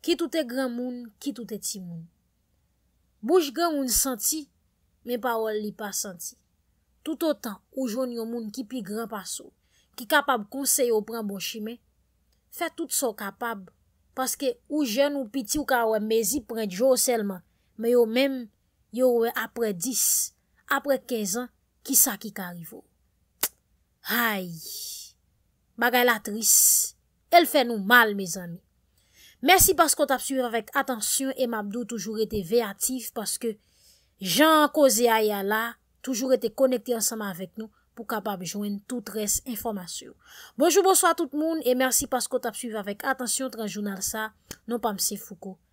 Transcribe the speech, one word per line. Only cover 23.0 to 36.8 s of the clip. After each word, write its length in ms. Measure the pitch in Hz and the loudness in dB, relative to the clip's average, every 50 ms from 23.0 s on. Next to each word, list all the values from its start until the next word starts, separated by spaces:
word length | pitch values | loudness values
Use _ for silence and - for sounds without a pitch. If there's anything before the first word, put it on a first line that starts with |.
| _ _ _ _ _ _ _ _ - - _ _ _ _ _ _ _ _ _ _ _ | _ _ _ _ _ _ _ _ -6 -6 _ _ _ _ _ _ _ _ _ _ _
Ay, 460 | - 214 240 240 226 214 190 185 175 165 160 - - - - - - - - - - _ _ _ _ _ _ _ _ _ _ _ _ _ - | -4 -2 0 0 0 0 -2 -6 -8 -12 -14 -14 -12 -12 -12 -12 -12 -12 -14 -16 -18 _ _ _ _ _ _ _ _ _ _ _ _ _ 0
bagay 240 | 226 247 240 247 247 | 0 2 4 4 4
la 140 | 247 233 214 - | 4 2 0 -2
tris, 280 | 220 202 226 220 - - - - - - - - - - _ _ _ _ _ _ _ | -8 -8 -2 2 4 4 6 6 6 4 2 0 -2 -6 _ _ _ _ _ _ _
e 80 | - 339 | 6 6
l 80 | 339 - | 6 8
fè 160 | - 294 247 | 4 2 2
nou 160 | 240 233 214 | 4 0 -2
mal, 320 | 190 196 247 247 233 214 208 196 | 2 6 8 8 8 6 2 -2
mezanmi. 420 | 196 175 165 190 175 170 170 175 _ _ _ _ _ _ _ _ _ _ _ _ - - _ _ - | -4 -6 -6 -8 -8 -10 -12 -14 _ _ _ _ _ _ _ _ _ _ _ _ -20 -20 _ _ 6
Mèsi, 300 | 285 370 370 - - 359 | 6 8 8 8 6 6
paske 240 | 285 330 294 - - | 6 4 4 6 2
w 80 | 302 277 | 2 2
t 60 | 269 | 2
ap 60 | - - | -2 0
suiv 200 | - 277 262 247 | -2 -2 0 0
avèk 240 | 233 214 233 214 - - 277 | 0 -2 -4 -4 -2 -2 -2
atansyon, 540 | 277 277 254 220 202 - - - 269 269 - | 0 0 -4 -4 -2 -2 -2 -2 -2 -2 -2
e 80 | - 262 | -2 -2
m 120 | 233 233 220 | -2 -2 -4
ap 100 | 202 202 | -4 -4
di 80 | 202 | -6
w: 100 | 240 247 - | -6 -6 -6
toujou 280 | 240 220 165 214 214 | -6 -8 -6 -6 -2
rete 240 | 220 220 214 220 208 185 160 | -2 -2 -2 -2 -6 -2 2
veyatif, 640 | 220 240 226 202 196 _ - - 254 254 226 - _ | 2 2 2 0 -6 _ -4 -4 -4 -4 -8 -8 _
paske 420 | - 208 - - - - 233 202 _ _ _ _ _ _ _ _ _ _ _ _ _ | -8 -6 -6 -6 -4 -4 -6 -6 _ _ _ _ _ _ _ _ _ _ _ _ _
jan 500 | 190 185 165 214 302 320 320 302 302 285 | -4 -2 4 6 6 8 8 6 6 4
koze 360 | - 311 294 262 208 214 247 233 | 4 6 6 6 6 4 4 4
a 60 | 226 226 | 4 4
ye 140 | 220 214 208 | 4 2 0
a, 60 | 202 196 | 0 -2
la 180 | 196 214 220 226 233 240 _ _ _ _ _ - | 0 0 -2 -2 -4 -8 _ _ _ _ _ -6
toujou 280 | - 262 208 262 254 | -6 -4 -4 2 2
rete 160 | 262 226 240 226 | 2 2 2 -4
konekte 440 | - - 269 262 254 240 | 0 2 2 2 2 0